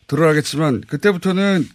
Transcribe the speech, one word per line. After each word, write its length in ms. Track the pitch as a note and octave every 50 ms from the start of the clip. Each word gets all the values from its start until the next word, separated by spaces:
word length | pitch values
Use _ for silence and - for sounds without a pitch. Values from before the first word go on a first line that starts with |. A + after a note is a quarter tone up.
| _ -
드러나겠지만 760 | - - E3 D#3+ D3+ D3+ C#3+ - - C#3 D#3 D3+ B2+ G#2+ - -
그때부터는 800 | - C#3+ - G#3 G3+ F3 - F#3+ F#3 F#3 G3 G3+ G3 F#3 C#3 - -